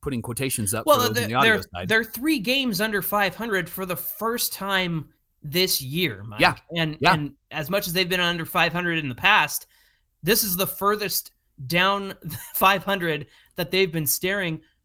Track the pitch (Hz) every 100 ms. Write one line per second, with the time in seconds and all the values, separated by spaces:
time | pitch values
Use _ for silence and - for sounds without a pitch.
0 | - 127 107 117 135 - 104 110 113 277
1 | 240 160 233 233 226 208 - 87 170 226
2 | 233 - 285 302 196 269 254 185 220 208
3 | - 208 196 - 226 190 170 - 185 175
4 | - - 220 233 - - 196 190 180 160
5 | 135 _ _ _ 147 165 185 - 135 151
6 | 170 98 104 107 170 127 _ 170 160 151
7 | 156 175 143 - _ 151 147 196 196 170
8 | 180 180 175 170 160 180 170 170 175 165
9 | 147 120 190 208 151 - - _ _ _
10 | _ _ 156 202 214 175 185 - 196 208
11 | 202 - - _ _ _ 127 170 190 202
12 | 196 - 160 - - - 190 196 190 196
13 | 170 147 147 _ _ - 175 185 190 160
14 | 147 - 185 202 180 156 - _